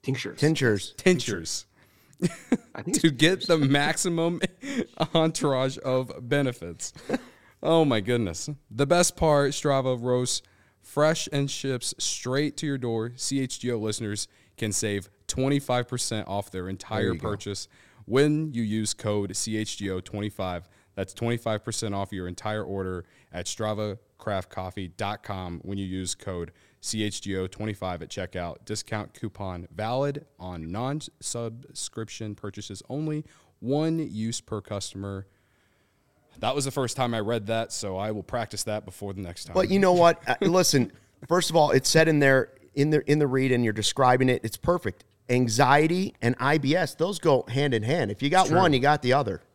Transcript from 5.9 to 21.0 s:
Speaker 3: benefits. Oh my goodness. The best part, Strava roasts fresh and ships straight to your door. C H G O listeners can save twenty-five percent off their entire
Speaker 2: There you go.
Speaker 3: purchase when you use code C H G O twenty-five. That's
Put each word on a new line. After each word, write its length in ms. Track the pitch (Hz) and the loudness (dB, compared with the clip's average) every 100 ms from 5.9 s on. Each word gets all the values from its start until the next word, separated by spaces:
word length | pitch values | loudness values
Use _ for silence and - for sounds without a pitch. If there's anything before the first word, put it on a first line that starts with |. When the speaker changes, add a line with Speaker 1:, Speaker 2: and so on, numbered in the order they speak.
| 127 127 76 120 | 0 -2 -10 0
Speaker 3:
benefits. 640 | 143 135 120 85 85 - - - 262 - - _ _ | 2 2 -2 -10 -10 -12 -12 -6 -6 -6 -20 _ _
Oh 220 | - 165 | 2 4
my 160 | 151 113 | 6 2
goodness. 480 | 98 120 104 - - 147 _ | 2 0 0 -4 -10 -12 _
The 160 | 110 139 | -2 2
best 300 | 175 175 - | 4 2 2
part, 360 | 160 147 143 | 2 4 2
Strava 480 | 143 151 135 131 127 | 0 0 0 0 -2
roasts 420 | 120 123 127 - _ _ _ _ | 2 0 0 -4 _ _ _ _
fresh 460 | - - 151 165 - | -8 2 2 2 -2
and 180 | 143 139 | -2 -2
ships 440 | - 135 127 - - | -4 -4 -4 -6 -4
straight 580 | - - 123 135 151 - | -4 -4 -2 0 0 -2
to 80 | 156 | -4
your 120 | 139 | -4
door. 340 | 123 113 113 123 | -2 -4 -4 -6
C 240 | - 139 | -4 -2
H 200 | 131 - | -2 -4
G 100 | 123 | -4
O 60 | 117 | -2
listeners 480 | 107 104 110 107 - _ _ - | -2 -4 -4 -6 -8 _ _ -6
can 160 | 110 | -4
save 360 | 101 110 101 - _ - | -2 -2 -2 -6 _ -8
twenty-five 600 | - 131 143 139 123 120 | -2 2 0 0 -2 0
percent 380 | 123 - 110 98 | -4 -4 -4 -4
off 220 | 101 - | -6 -4
their 180 | 92 92 | -8 -8
entire 360 | 101 - 110 | -10 -6 -2
Speaker 2:
There 80 | 113 | -2
you 40 | - | -2
go. 80 | 110 | -6
Speaker 3:
purchase 400 | 104 104 98 - _ _ _ | -6 -6 -8 -10 _ _ _
when 480 | - 120 147 151 156 | 0 2 4 2 -2
you 100 | 120 | -2
use 320 | 110 110 104 | -2 0 -2
code 400 | - 107 104 101 95 | -4 -2 -2 -2 -6
C 200 | - 107 | -4 -4
H 220 | 107 - | -4 -6
G 120 | 98 | -6
O 80 | 92 | -6
twenty-five. 680 | - 104 104 - 92 87 90 _ _ | -6 -6 -6 -6 -6 -6 -12 _ _
That's 180 | - | -8